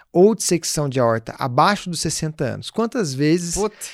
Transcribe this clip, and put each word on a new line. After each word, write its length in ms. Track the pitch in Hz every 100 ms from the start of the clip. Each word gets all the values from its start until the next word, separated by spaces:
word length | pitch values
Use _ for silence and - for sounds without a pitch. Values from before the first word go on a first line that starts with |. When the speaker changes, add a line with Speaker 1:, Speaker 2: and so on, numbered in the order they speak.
| _
Speaker 1:
ou 240 | 170 202
dissecção 540 | 220 - 170 - - 143
de 100 | 127
aorta 360 | 117 113 113 -
abaixo 520 | 131 123 170 208 180
dos 100 | 165
sessenta 440 | 160 - 156 156
anos. 260 | 135 101 -
Quantas 420 | - 226 262 165
vezes 420 | 131 151 175 170
Speaker 2:
Putz. 380 | 175 208 - -